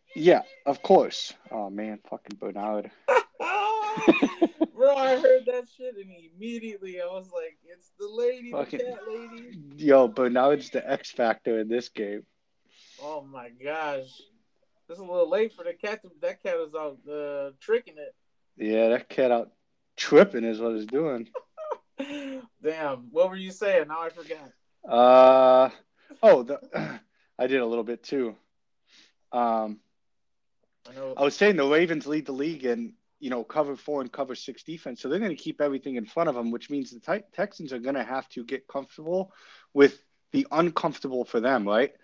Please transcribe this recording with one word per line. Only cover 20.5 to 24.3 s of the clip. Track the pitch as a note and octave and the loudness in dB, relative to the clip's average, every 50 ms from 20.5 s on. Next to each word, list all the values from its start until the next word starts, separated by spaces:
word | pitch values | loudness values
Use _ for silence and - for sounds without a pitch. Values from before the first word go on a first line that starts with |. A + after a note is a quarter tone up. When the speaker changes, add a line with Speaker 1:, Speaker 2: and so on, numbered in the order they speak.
| A2 G#2+ | -4 -2
Speaker 1:
what | A#2 A#2 A2+ | -4 -4 -4
it's | G#2+ G#2+ | -4 -6
doing. | G#2+ C3 C#3+ E3 D#3 C3 A#2 A2+ - - B4 - _ _ - D#5 D#5 A#4 - _ _ _ - | -4 -4 -2 -2 -2 -4 -6 -8 -12 -14 -16 -16 _ _ -16 -12 -12 -12 -12 _ _ _ -14
Speaker 2:
<laughs> | C4+ C#4+ C#4+ D4 C#4 C4+ C4+ C4 A#3+ - _ _ - | -12 -10 -10 -12 -12 -12 -12 -14 -16 -20 _ _ -6
Damn. | D#3 D#3+ D#3+ D#3 C#3+ C3+ B2 B2 A#2+ | -6 -6 -4 -6 -6 -8 -8 -12 -4
What | B2+ D#3+ F#3 F#3+ | -2 0 0 0
were | F#3+ | -2
you | F#3+ F#3+ F#3+ | -6 -12 -12
saying? | F#3 - A3 G3+ F#3+ F3 D3+ D3 | -10 -6 -2 0 2 2 0 0
Now | D#3 E3 E3 | -4 -8 -8
I | E3 | -8
forgot. | E3 E3+ D#3 D3+ | -10 -14 -12 -12